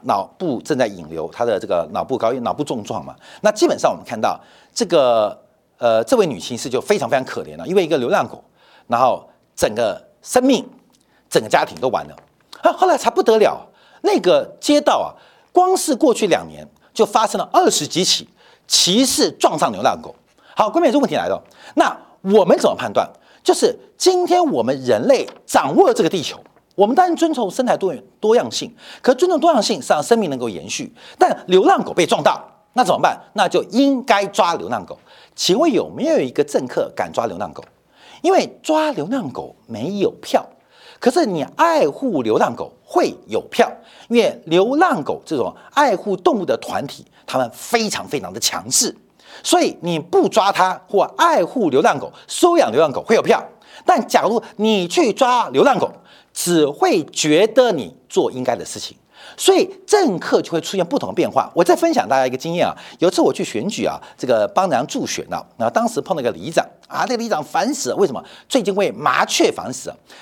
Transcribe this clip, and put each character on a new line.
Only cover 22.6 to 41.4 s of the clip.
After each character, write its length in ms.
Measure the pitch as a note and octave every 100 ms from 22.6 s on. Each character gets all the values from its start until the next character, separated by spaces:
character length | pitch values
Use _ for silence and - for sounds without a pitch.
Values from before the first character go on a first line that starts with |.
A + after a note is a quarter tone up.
| G3+
么 80 | F#2
判 160 | G#2+
断？ 160 | G#2 F2+ - _ _
就 100 | -
是 240 | - B3 - - -
今 300 | F4+ F4+ F4
天 180 | F4+ D#4+
我 120 | C#3+
们 120 | A2+ C#3
人 180 | B2 G#2+
类 240 | A3 A#3 A2+ - -
掌 300 | A#3 D#3+ G#3+
握 120 | F4+
了 60 |
这 80 | A3+
个 80 | E3
地 140 | E3+
球， 160 | - - - _ _
我 140 | - G#3
们 80 | D#4
当 100 | F4+
然 100 | D#4+
尊 160 | E4
重 180 | B3+ F#3+
生 120 | G#3+
态 140 | B3 D#3
多 160 | F#3+
元-， 100 | C#3 - _
多 160 | G#3+ A#3
样 140 | B2
性， 260 | - - - - -
可 100 | A#3+
尊 160 | C4 F4+
重 100 | D#4
多 140 | E4+
样 80 | C4+
性 180 | - F3+
是 140 | -
让 80 | D#3
生 160 | C#3+ A#3
命 140 | F3
能 80 | B2+
够 100 | A#2+
延 180 | E2 F2+
续， 240 | - - - - -
但 240 | F4 - -
流 200 | F#3 D4+
浪 180 | E4
狗 100 | -
被 100 | -
撞 200 | D#3+ A3+
到， 200 | G3 - - _ _
那 100 | -
怎 80 | F3+
么 80 | B2+
办？ 160 | D#3+ B2 -
那 140 | G#3+ F3+
就 140 | F3 -
应 380 | A#3 C#4 C4
该 220 | - G3+ G3
抓 300 | - A3+ D#3+
流 120 | E2+
浪 160 | A2+
狗。 140 | E2+ - _ - - -
请 200 | - G#3
问 160 | E4
有 160 | F3 D#2+
没 180 | A2+ D4
有 140 | C#4
一 120 | C3
个 120 | D3
政 220 | C#3+ D#3+ B2+
客 260 | - A2 -
敢 160 | F2
抓 140 | F#2+ A2+
流 100 | F2
浪 160 | F2
狗？ 100 | - - _ _ _ - -
因 80 | F4
为 280 | F4+ D#3+ -
抓 260 | - D#4 D#4
流 120 | G3+ D#3+
浪 260 | C4 D3
狗 240 | - C#2 - -
没 300 | G#2+ D3 G3+
有 100 | F3+ -
票， 240 | - A#3+ - _ _ _ - -
可 120 | B3
是 160 | F4+ B3
你 160 | E3